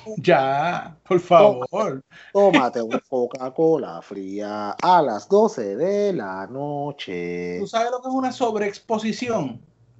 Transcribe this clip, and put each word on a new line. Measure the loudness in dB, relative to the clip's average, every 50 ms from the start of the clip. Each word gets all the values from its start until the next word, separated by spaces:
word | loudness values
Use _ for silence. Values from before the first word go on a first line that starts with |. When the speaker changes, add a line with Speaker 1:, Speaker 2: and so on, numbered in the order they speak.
| -12
Speaker 1:
<laughs> | -12 -10
ya, | -4 2 4 4 4 4 2 0 0 0 -2 -2 -4 -8 -10 -16 _ _
por | 0 0 0
Speaker 2:
Toma-, | 4 8 8 10 10 8 6 4 -4 -6
Speaker 1:
favor. | -2 -2 -2 -2 -4 -8 -12 _ -20 -20 -12 -2 2
Speaker 2:
tómate | 4 6 6 6 6 4 2 -2 -2
una | -4 -4 -4 -6 -6
Coca-Cola | -4 -2 -2 -2 -2 -4 -8 -10 -8 -2 0 2 2 2 2 -2 -4 -10 -12
fría | -14 -12 -12 -10 -10 -8 -8 -8 -8 -8 -6 -6 -6 -6 -6 -2 2
a | 4 4 4 4
las | 2 -2 -4 -2 2
doce | 2 4 4 2 0 -2 -6 -4 -4
de | -2 -2 -2 0 0 0 -2 -2
la | -4 -6 -8 -8 -10 -10
noche. | -10 -10 -10 -8 -8 -8 -8 -8 -8 -10 -10 -10 -8 -6 -6 -6 -6 -6 -6 -6 -6 -6 -6
Speaker 1:
¿Tú | -6
sabes | -4 -4 -2 -2 -2
lo | -4 -6
que | -6 -4
es | -4
una | -4 -4 -4 -4
sobreexposición? | -4 -4 -2 -2 -2 -4 -4 -6 -8 _ -6 -4 -4 -2 -4 -6 -4 -4 -4 -4 -4 -4 -6 -8 -12 _ _ _ _ _ _ _ _